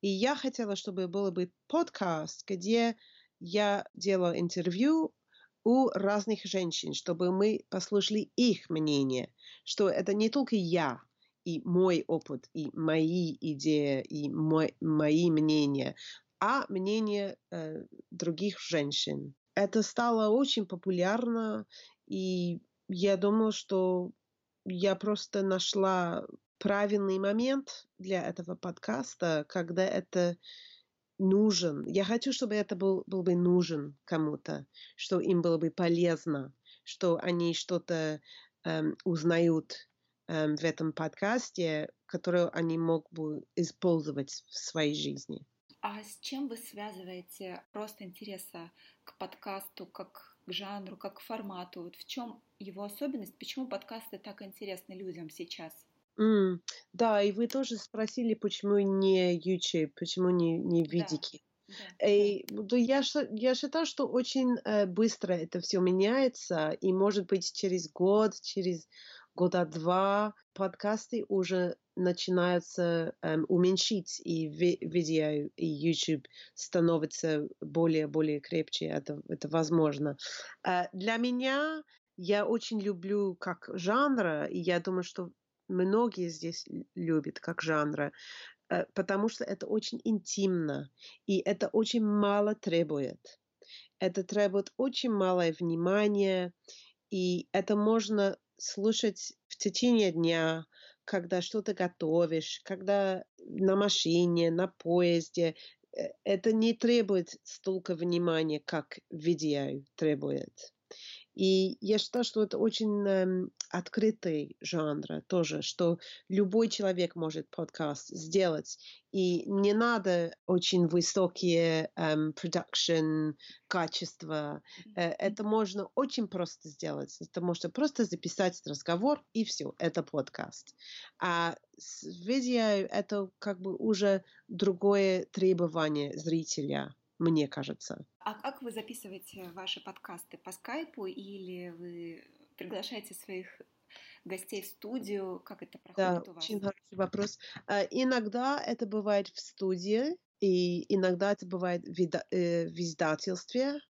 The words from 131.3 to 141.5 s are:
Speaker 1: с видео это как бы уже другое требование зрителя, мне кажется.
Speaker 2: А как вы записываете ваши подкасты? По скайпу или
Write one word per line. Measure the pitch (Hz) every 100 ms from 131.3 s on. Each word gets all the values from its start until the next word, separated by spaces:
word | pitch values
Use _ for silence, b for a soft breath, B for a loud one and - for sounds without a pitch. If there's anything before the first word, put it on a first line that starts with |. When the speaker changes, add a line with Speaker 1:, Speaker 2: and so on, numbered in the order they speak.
| 170 170 - _ -
Speaker 1:
с | - -
видео | 156 175 180 262 247 240 220 202 190
это | - 202 208 190 _
как | 208 185
бы | 190 -
уже | 220 202 202 196 b b _
другое | 180 196 180 202 202 196 185 -
требование | - 190 185 170 165 156 151 143 151
зрителя, | 156 165 156 - 143 143 143 - _ _
мне | 165 160 143
кажется. | 143 139 - - - - _
Speaker 2:
А | -
как | 214 269 285
вы | 240
записываете | 214 214 226 202 185 - - 180
ваши | 175 185 -
подкасты? | - 180 - 175 - -
По | -
скайпу | 190 - 254 320 - 190
или | - 196 202 185